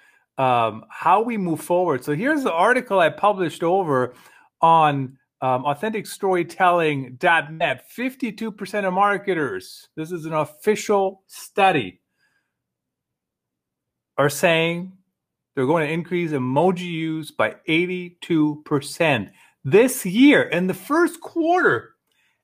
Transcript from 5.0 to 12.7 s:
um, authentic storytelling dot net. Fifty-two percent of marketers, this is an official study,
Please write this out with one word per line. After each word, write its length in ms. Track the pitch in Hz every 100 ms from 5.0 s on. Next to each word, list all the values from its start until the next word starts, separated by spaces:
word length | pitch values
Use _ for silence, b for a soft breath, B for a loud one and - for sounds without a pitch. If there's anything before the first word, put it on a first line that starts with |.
| 131 135 _ _
um, 220 | 131 127
authentic 440 | 135 - 214 214 151
storytelling 1080 | - 190 185 170 - 180 175 156 143 127 127
dot 360 | 175 165 151
net. 340 | 160 165 127 -
Fifty-two 640 | - 254 254 240 - 226
percent 360 | 220 190 214 196
of 60 |
marketers, 960 | 180 202 202 196 170 135 92 - - - -
this 160 | 160
is 140 | 175 156
an 80 |
official 880 | 156 143 - - 214 - 202 190 196 _
study, 760 | - - - 190 160 95 - _ _ _ _ _ _ _